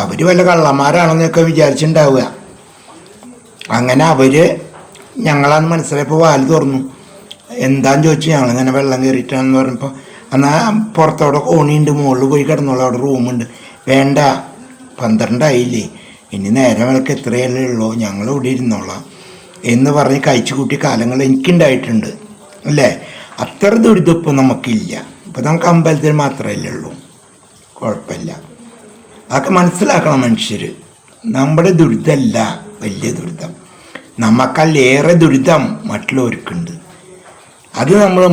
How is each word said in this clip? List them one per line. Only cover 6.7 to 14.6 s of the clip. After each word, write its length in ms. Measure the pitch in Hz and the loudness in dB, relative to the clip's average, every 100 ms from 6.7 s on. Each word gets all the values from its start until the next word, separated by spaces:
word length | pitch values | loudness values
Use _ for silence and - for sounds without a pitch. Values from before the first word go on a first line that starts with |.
| 135 - - - - - - - - 131 | -2 -6 -14 -20 -20 -20 -20 -14 -4 0
എന്താന്ന് 400 | 135 135 143 156 | 2 2 4 2
ചോദിച്ചു, 220 | 151 160 147 | 2 0 0
ഞങ്ങളിങ്ങനെ 360 | 127 123 131 135 | 0 0 0 0
വെള്ളം 220 | 139 131 | 0 0
കയറിയിട്ടാണെന്ന് 540 | 131 131 120 131 131 131 | 0 -2 -4 -2 0 0
പറഞ്ഞപ്പോൾ, 320 | 131 117 139 - - - - 135 | 0 -4 -10 -12 -20 -20 -4 0
"എന്നാൽ 420 | 143 151 226 - - - | 2 2 0 -2 -2 0
പുറത്തവിടെ 440 | 156 - 147 147 - | 0 2 0 0 2
കോണിയുണ്ട്, 440 | 165 147 151 147 147 | 2 2 2 2 0
മുകളിൽ 260 | 139 127 135 | 0 0 2
പോയി 120 | 143 139 | 2 0
കിടന്നോളൂ, 320 | 147 139 127 127 | -2 -2 -2 -2
അവിടെ 140 | 123 139 | -2 -2
റൂമുണ്ട്." 400 | 131 120 123 113 - - - - | -2 -2 -4 -8 -12 -20 -10 0
"വേണ്ട, 300 | 135 139 143 139 131 - - | 0 2 2 0 0 -8 -20